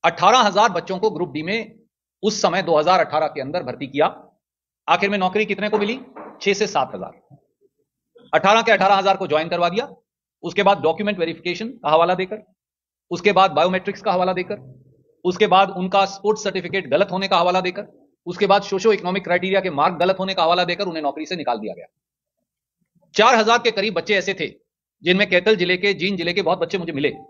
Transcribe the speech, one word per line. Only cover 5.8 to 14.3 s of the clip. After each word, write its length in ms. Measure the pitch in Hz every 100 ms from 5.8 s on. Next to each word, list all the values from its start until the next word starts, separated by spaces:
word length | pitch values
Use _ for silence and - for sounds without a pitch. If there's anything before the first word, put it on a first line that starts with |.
| 208 262 - - - -
छह 120 | 202
से 140 | 190 208
सात 240 | 147 131 95
हजार। 420 | 80 - _ - _ _ _ _ _ _ _ _ _
अठारह 280 | 156 190 220
के 100 | 226
अठारह 240 | 196 190 196
हजार 220 | 196 190
को 100 | 180
ज्वाइन 220 | 151 165
करवा 200 | 175 170
दिया, 200 | 196 285 - _ _ _ _
उसके 200 | 170 196
बाद 180 | 196 196
document 380 | 151 165 208 185
verification 500 | 170 170 175 180 226
का 200 | - 151
हवाला 260 | 160 170 180
देकर, 400 | 185 214 _ _ _ _ _ _ _
उसके 220 | 175 202
बाद 200 | 185 190
biometrics 500 | 147 175 185 190 202
का 100 | 214
हवाला 220 | 185 185